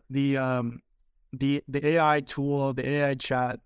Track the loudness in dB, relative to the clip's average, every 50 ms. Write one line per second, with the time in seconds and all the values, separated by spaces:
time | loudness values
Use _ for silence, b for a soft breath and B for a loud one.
0 | _ _ -2 0 2 2 2 2 0 0 0 0 -2 -4 -6 -8 -16 _ _ _
1 | -20 _ _ _ _ _ -8 -2 0 0 0 0 -2 -4 -6 0 0 2 4 4
2 | 4 4 4 2 0 -4 -4 -4 -2 0 0 0 0 0 -2 -2 -2 -2 0 0
3 | 2 0 0 -2 -2 -2 0 0 0 -2 -4 -6 -12